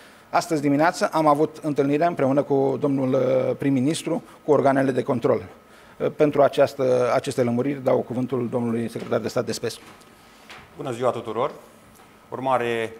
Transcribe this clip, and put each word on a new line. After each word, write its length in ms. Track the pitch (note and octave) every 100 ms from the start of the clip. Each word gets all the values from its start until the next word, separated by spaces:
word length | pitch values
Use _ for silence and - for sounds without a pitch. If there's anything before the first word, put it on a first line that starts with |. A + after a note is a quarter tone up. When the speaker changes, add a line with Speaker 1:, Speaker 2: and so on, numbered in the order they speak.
| - - -
Speaker 1:
Astăzi 320 | - - D#3
dimineață 480 | C#3+ C#3+ E3 F3 G3+
am 160 | D#3+ D3+
avut 300 | C#3+ D#3 -
întâlnirea 460 | D#3 D3 C#3 D3 E3+
împreună 360 | E3 C3 C3+
cu 340 | C#3 C#3 C3+ B2+
domnul, 340 | C#3+ C#3 C3
uh, 420 | C3+ C3 C3 B2+ B2
prim-ministru, 640 | C#3+ C3+ C3+ D#3+ D#3 F#3+ - - -
cu 60 |
organele 400 | C#3 C3 C3 C3+
de 120 | B2+
control. 380 | A2+ B2+ C3 A2 G2 - - - - -
Uh, 140 | D3 -
pentru 260 | D3 C#3+
această, 720 | C#3 - C#3 - C3 B2+ B2
aceste 300 | C3 C#3+ C3
lămuriri 400 | B2 A#2+ C#3 C#3
dau 140 | B2+ B2
cuvântul 500 | - B2 B2 B2+ A#2
domnului 400 | B2+ A#2+ A#2 A2+
secretar 300 | B2 - A#2
de 80 | A#2
stat 180 | C3 A2
Despescu. 380 | A2 A#2 - - - - - - - - - - -
Speaker 2:
Bună 140 | C#3
ziua 200 | A#2 B2
tuturor! 400 | A2+ G#2+ G#2+ C#3 - - - - - - - -
Urmare 640 | A#2+ C3 B2 A#2+ A2+ A2